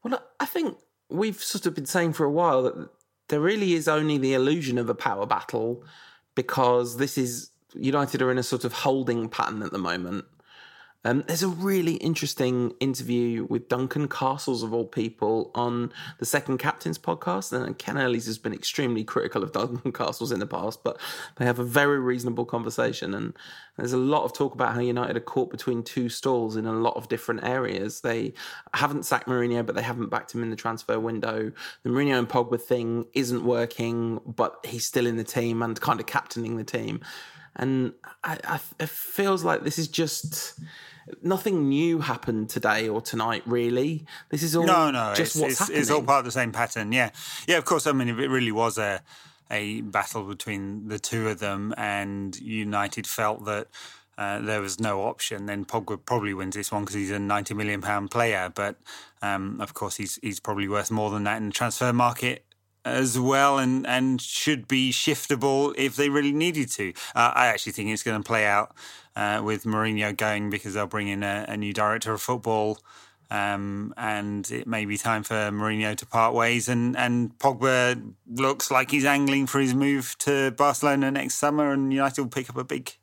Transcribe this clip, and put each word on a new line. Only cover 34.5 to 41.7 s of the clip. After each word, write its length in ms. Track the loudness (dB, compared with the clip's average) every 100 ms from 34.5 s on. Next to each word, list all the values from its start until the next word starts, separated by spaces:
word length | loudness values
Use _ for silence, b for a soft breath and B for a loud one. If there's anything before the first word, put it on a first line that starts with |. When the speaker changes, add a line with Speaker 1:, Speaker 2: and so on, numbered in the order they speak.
| -2 -10
Speaker 1:
he's 200 | -6 -2
still 220 | 2 2
in 80 | 0
the 80 |
team 380 | -2 -2 0 0
and 160 | -2 -2
kind 220 | 0 0
of 60 | 0
captaining 500 | -2 -2 -8 -4 -6
the 80 | -4
team. 340 | -4 -4 -6 B B B B B -4
And 380 | 0 0 0 -4 -20 -10
I, 140 | -6 -6
I, 160 | -4 -4 -6 -8
it 80 | -8
feels 540 | -8 -8 0 2 2 2
like 180 | 0
this 160 | 0 -2
is 80 | -4
just 720 | 0 -2 -2 -6 -8 -8 -12 -18 B B B B -6
nothing 480 | 0 0 2 2
new 300 | 4